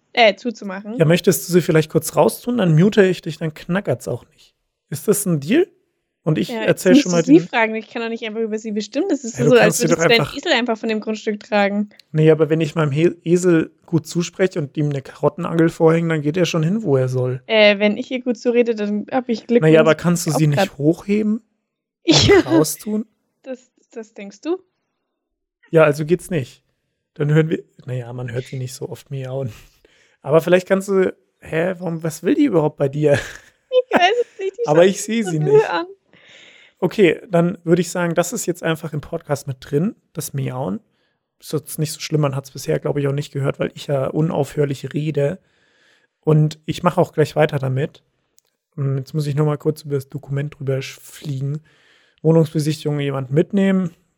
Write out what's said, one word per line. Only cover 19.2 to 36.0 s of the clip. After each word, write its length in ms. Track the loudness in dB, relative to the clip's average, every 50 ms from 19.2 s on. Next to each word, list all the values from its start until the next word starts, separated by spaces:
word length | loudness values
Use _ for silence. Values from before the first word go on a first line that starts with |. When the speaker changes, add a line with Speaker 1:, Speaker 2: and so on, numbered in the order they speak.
| -2 -2
Speaker 1:
ich 160 | -4 -6 -2
Glück, 160 | 0 2 4 6
Speaker 2:
Naja, 120 | 6 6
Speaker 1:
wenn 60 | 6
Speaker 2:
aber 100 | 6 4 2
Speaker 1:
sie 40 | 2 2
Speaker 2:
kannst 240 | 0 0 0 -2
du 40 | -2 0
sie 140 | 0 2 2
Speaker 1:
aufklappt. 220 | 2 2 0 -2
Speaker 2:
nicht 80 | -2 -2
hochheben? 640 | 0 0 0 0 -2 -2 -2 -2 0 -2 -2 -4 -6 _ _ _ _ _ _ _
Speaker 1:
<laughs> 280 | _ _ _ _ _
Ja. 340 | 2 2 4 4 6 4 4
Speaker 2:
Raustun? 680 | 4 4 2 2 2 0 -2 -6 -8 -6 -6 -6 -6 -8 _ _ _ _ _ _ _
Speaker 1:
Das, 280 | -14 -14 -14 _ _ _ _ _ _ _
das 200 | -16 -16 -16 _
denkst 300 | -18 -18 -18 -18 -12 -8
du? 160 | -6 -6 -6 -8 _ _ _ _ _ _ _ _ _ _ _ _ _ _ _ _ _ _ _ _ _
Speaker 2:
Ja, 140 | 2 4 4
also 200 | 4 2 0 -2
geht's 240 | -2 -2 -2 -2 -4
nicht. 340 | -6 -6 -6 -8 -12 _ _ _ _ _ _ _ _ _ _ _ _
Dann 180 | -6 -2 2 2
hören 160 | 2 2 2
wir, 140 | -2 -4 -6 _ _ -20 -14
naja, 260 | -10 -10 -10 -10 -10 -10
man 180 | -10 -10 -8 -8
hört 120 | -8 -8
sie 140 | -8 -8 -10
nicht 160 | -10 -10 -10
so 140 | -12 -12 -12
oft 200 | -12 -16 -16 _
miauen. 400 | -12 -12 -10 -8 -8 -6 -6 -8 -10 -14 -20 _ _ _ _ _ _ _ _ _ _ _
Aber 220 | -2 2 2 2 4
vielleicht 260 | 4 2 2 2 2
kannst 200 | -2 -2 0 0
du, 260 | 0 0 0 0 -2 _ _ _ _ _
hä, 340 | -14 -8 -4 -4 -2 -2 -4 -6
warum, 240 | -6 -8 -6 -6 -6
was 200 | -6 -8 -4 -2
will 120 | -2 0
die 100 | 2 2
überhaupt 300 | 2 2 2 0 0 0
bei 120 | -2 -4 -2
dir? 260 | -2 0 2 2 2 2 0 -4 -14 -18 -20 _ _ _ _ _
Speaker 1:
Ich 280 | 0 0 0 _ 2 2
weiß 140 | 2 2 2 0
es 180 | -2 -4 _ -8
nicht, 180 | -8 -8 -6 -4
die 80 | -2
Speaker 2:
Aber 160 | 2 4 6 6
Speaker 1:
schaut 80 | 6
Speaker 2:
ich 120 | 4 0 -4
seh 200 | -4 -4 -2 -2
Speaker 1:
so 80 | -2
Speaker 2:
sie 80 | -2 -2
Speaker 1:
blöd 160 | 2 4 4
Speaker 2:
nicht. 160 | 4 4 4
Speaker 1:
an. 160 | 0 -4 -6 -8 -12 -20